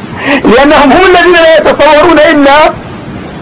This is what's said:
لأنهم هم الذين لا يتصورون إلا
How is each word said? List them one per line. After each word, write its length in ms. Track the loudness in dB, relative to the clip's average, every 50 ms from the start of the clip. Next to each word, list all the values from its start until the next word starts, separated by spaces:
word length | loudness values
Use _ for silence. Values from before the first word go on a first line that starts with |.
| -16 -14 -14 -10 -6 -4 -4 -2 0
لأنهم 480 | 0 2 2 2 2 2 2 2 2 2
هم 100 | 2 2 2
الذين 220 | 2 2 2 2 2
لا 260 | 2 2 2 2 2
يتصورون 600 | 2 0 0 0 2 2 2 2 2 2 2 2
إلا 540 | 2 2 2 2 2 2 2 2 2 0 -2 -6 -12 -16 -16 -16 -16 -16 -16 -16 -16 -16 -10 -4